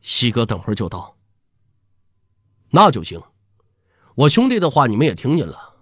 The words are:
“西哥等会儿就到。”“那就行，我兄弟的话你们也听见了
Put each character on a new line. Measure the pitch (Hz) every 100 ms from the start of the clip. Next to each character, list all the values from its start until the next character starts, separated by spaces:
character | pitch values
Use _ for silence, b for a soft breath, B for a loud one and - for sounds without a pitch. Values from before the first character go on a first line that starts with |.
“西 | - - 120
哥 | 113 113
等 | 98
会 | -
儿 |
就 | 104 87
到。 | 90 - _ _ _ _ _ _ _ _ _ _ _ _ _ _ _ _
”“那 | 160 202
就 | 113
行， | 78 85 - _ _ _ _ _ _ _ _
我 | - 147
兄 | 220 254
弟 | 240
的 | 170
话 | 147 131
你 | 107
们 | 151
也 |
听 | 90 127 160
见 | 90
了 | - - _